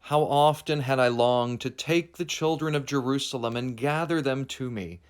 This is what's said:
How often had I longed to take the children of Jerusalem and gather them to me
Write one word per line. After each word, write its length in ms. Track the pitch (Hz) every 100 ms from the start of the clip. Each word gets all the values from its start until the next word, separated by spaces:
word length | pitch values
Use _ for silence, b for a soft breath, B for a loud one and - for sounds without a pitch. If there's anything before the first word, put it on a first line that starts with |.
How 200 | - 147
often 580 | 151 143 147 151 - 151
had 180 | 131 135
I 80 | 123
longed 500 | 120 120 123 120 120
to 80 | 131
take 480 | 123 - 170 170 -
the 80 |
children 500 | 170 - 160 160 156
of 100 | 151
Jerusalem 680 | 135 143 123 135 - 127 117 120
and 180 | 127
gather 460 | 117 139 151 165 165
them 240 | 139 131
to 260 | 135 - 127
me 300 | 117 90 87